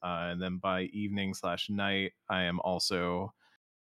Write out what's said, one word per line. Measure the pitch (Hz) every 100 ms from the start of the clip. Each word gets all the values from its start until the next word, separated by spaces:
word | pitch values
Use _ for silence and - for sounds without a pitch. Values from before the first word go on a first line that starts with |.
Uh, | 90 85 87
and | 87
then | 92 90
by | 95 92
evening | 92 104 104 101 95
slash | 92 92 87 -
night, | 101 98 98 98 - -
I | 95
am | 87 87
also | 92 90 - 92 87 90 98 - - _ _ _